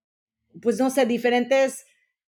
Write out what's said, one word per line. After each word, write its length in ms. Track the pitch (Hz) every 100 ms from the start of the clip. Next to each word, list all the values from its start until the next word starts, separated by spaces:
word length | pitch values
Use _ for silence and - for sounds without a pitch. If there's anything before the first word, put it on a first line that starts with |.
| _ _ _ _ _ 170
pues, 180 | 240 208
no 100 | 262
sé, 160 | 269 233
diferentes, 800 | 240 240 247 240 269 262 - - _ _ _